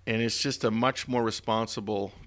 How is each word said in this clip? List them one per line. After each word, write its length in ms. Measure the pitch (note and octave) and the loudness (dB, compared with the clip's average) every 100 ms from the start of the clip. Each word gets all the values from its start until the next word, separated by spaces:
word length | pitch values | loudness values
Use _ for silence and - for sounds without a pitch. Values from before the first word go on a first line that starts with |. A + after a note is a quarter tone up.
| - | -2
And 160 | A2+ | 0
it's 180 | A#2 - | 0 0
just 220 | C#3+ - | -2 0
a 80 | B2 | 0
much 360 | A2 B2+ C3 - | 2 2 0 -2
more 140 | B2 | 2
responsible 880 | A2+ - - A2 A2+ - G#2 G2+ G2 - | 2 0 0 0 0 -4 -2 -2 -2 -8